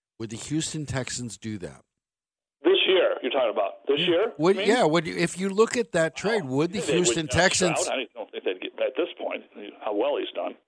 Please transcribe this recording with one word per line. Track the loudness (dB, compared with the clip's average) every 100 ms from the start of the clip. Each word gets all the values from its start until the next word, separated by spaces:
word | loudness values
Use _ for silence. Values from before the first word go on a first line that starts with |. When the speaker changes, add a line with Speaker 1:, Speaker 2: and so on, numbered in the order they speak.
| _ -12
Speaker 1:
Would | -10
the | -10
Houston | -4 -4 -2 -6 -4
Texans | -4 -4 -6 -8 -8
do | -8 -8
that? | -10 -14 _ _ _ _ _ _ _ _
Speaker 2:
This | 2 4 4
year, | 4 4 0
you're | -2
talking | 0 0
about | 0 -2 -4 -2
this | 0
Speaker 1:
Yeah. | 2
Speaker 2:
year? | 2 0 2
Speaker 1:
Would, | 2 4
Speaker 2:
You |
mean? | 4
Speaker 1:
yeah. | 4
Would, | 4 2 0
if | -2 -2 -2
you | 0
look | 2 2 2
at | 0
that | 0 0 0
trade, | -2 0
Speaker 2:
Oh, | 0
Speaker 1:
would | 0 0
the | -2
Speaker 2:
they | 0
Speaker 1:
Houston | 2 2 0 0
Speaker 2:
wouldn't |
have | 4
Speaker 1:
Texans? | 4 4 2 0
Speaker 2:
Stroud. | 0 -2
I | -4
don't | -10 -12
think | -6
they'd | -4 -4
get, | -6 -4
at | -2 -2
this | -4 -4
point, | -8 -8 -10 -16 -16 -10
how | -4
well | 0 0 0
he's | -4
done. | -6 -6 -8